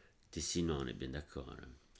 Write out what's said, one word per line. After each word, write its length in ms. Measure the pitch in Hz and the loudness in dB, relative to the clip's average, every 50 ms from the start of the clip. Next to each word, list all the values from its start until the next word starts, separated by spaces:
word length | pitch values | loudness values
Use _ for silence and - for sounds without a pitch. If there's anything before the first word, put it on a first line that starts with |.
| - - - _ - - | -20 -20 -20 _ -20 -6
Tessinois, 460 | - - 76 - - 90 85 82 78 69 | -4 0 0 2 4 4 6 6 4 4
on 80 | 67 | 2
est 60 | 62 52 | 0 -2
bien 160 | - 65 65 | -2 -2 -2
d'accord, 380 | 65 78 78 - - 73 65 62 | -2 -4 -4 -4 -6 -6 -6 -6
hein. 140 | 60 - - 64 65 - - - - - | -8 -10 -10 -12 -14 -16 -20 -20 -20 -20